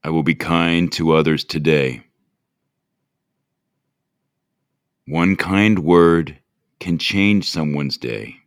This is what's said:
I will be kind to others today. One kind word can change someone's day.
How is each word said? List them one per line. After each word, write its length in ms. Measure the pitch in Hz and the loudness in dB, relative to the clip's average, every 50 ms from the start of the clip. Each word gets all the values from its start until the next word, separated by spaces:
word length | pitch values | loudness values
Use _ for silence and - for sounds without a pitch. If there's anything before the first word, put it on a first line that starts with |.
| - | -6
I 40 | 78 | -2
will 120 | 80 82 | -2 -2
be 120 | 76 82 80 | 0 0 -2
kind 580 | - - 85 85 85 85 85 85 85 87 80 | -2 -2 -2 0 0 0 0 0 0 -2 -2
to 220 | - - 82 80 80 | -4 -2 0 2 2
others 300 | 80 78 80 78 73 - | 2 2 2 0 -2 -4
today. 600 | - - 82 73 80 78 73 69 65 62 58 - _ _ _ _ _ _ _ _ _ _ _ _ _ _ _ _ _ _ _ _ _ _ _ _ _ _ _ _ _ _ _ _ _ _ _ _ _ _ _ _ _ _ _ _ _ _ _ _ _ _ _ _ _ _ _ _ _ _ _ _ | -6 -6 -4 0 0 0 0 0 -2 -6 -8 -18 _ _ _ _ _ _ _ _ _ _ _ _ _ _ _ _ _ _ _ _ _ _ _ _ _ _ _ _ _ _ _ _ _ _ _ _ _ _ _ _ _ _ _ _ _ _ _ _ _ _ _ _ _ _ _ _ _ _ _ _
One 280 | - 73 82 87 95 95 | -8 -4 0 0 0 0
kind 440 | - - 87 95 98 104 107 107 92 | -2 -2 -2 0 2 2 2 2 2
word 580 | 76 78 87 85 85 85 85 85 80 73 73 - _ _ _ _ _ _ _ _ | 2 4 6 6 6 6 4 2 0 -4 -10 -20 _ _ _ _ _ _ _ _
can 200 | - 87 85 80 | -4 -4 -4 -4
change 520 | - - - 98 98 101 104 101 85 - | -2 -4 -2 0 2 2 2 2 0 -4
someone's 460 | - 82 78 76 73 71 71 67 - | -6 -4 -4 -4 -4 -4 -4 -6 -8
day. 400 | - - 60 55 52 53 52 - _ _ | -8 -10 -10 -10 -10 -12 -16 -20 _ _